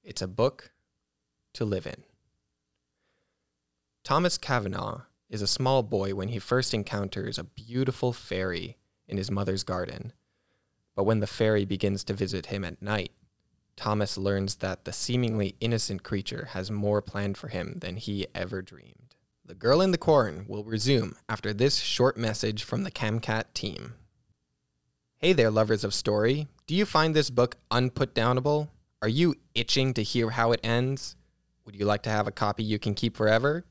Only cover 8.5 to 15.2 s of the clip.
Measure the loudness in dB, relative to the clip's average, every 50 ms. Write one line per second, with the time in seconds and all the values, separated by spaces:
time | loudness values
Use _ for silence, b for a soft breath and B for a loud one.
8.5 | -4 -4 -6 -8 -12 _ _ _ _ _ _ -6 -4 -4 -2 -2 -2 -2 0 0
9.5 | -2 -2 -4 -4 -4 -4 -4 -6 -8 -10 -12 -14 -16 _ _ _ _ _ _ _
10.5 | _ _ _ _ _ _ _ _ _ 0 2 2 4 2 0 -2 0 2 4 4
11.5 | 4 4 2 0 0 0 0 0 0 -2 -2 -4 -2 -2 -2 -2 -2 -6 -6 -6
12.5 | -6 -6 -6 -6 -8 _ -4 -2 -2 -2 -2 -6 _ _ _ _ _ _ _ _
13.5 | _ _ _ _ _ -6 -2 0 0 0 0 -2 -2 -2 0 0 0 0 0 -2
14.5 | -4 _ -4 -4 -4 -6 _ -8 -4 -4 -2 0 0 0